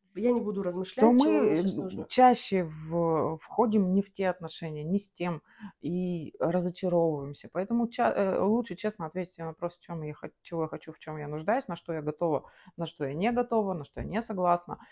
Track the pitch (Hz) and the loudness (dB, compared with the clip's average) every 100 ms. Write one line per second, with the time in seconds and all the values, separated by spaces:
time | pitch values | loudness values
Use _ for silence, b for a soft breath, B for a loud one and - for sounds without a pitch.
0 | _ 180 240 240 202 196 180 175 185 - | _ -2 2 2 0 -2 -4 -4 -6 4
1 | 226 247 302 311 240 156 190 110 185 190 | 6 8 6 6 4 4 0 -2 -6 -8
2 | - - 254 240 - 190 165 156 156 170 | -4 6 8 8 2 -2 -2 -6 -6 0
3 | 165 160 127 160 - - 233 208 185 190 | 2 2 0 -4 -8 0 2 4 4 2
4 | - - 190 - 165 - 165 151 151 196 | 0 -2 -2 -2 -8 -10 -10 -8 -2 -2
5 | - - 175 156 _ B 208 - 151 180 | -4 -6 -4 -4 _ B -20 -10 -6 -4
6 | 180 175 151 - 156 180 175 175 185 170 | -2 -4 -8 -4 -2 0 -2 -4 0 2
7 | 165 147 139 147 - 170 202 233 233 - | 2 0 -6 -12 -10 -8 -2 -2 -2 0
8 | 226 - 196 - 196 226 233 180 214 214 | 0 2 0 2 2 2 -2 -6 -6 -6
9 | 160 185 180 - 165 165 175 - - 170 | -10 -6 -8 -8 -10 -6 -8 -8 -12 -10
10 | 151 151 156 _ - 165 156 156 - 156 | -8 -10 -12 _ -10 -6 -4 -6 -12 -16
11 | - 156 147 151 165 220 - 170 - 160 | -12 -10 -8 -6 -2 -2 -2 -10 -6 -6
12 | 151 151 170 143 - B B - 165 - | -4 -2 0 -2 -4 B B -10 -10 -6
13 | 139 147 208 240 240 226 196 175 143 - | -6 -2 -2 0 0 0 0 -4 -8 -10
14 | 143 190 233 196 180 175 - - B | -6 -6 -6 -2 2 2 -2 -14 B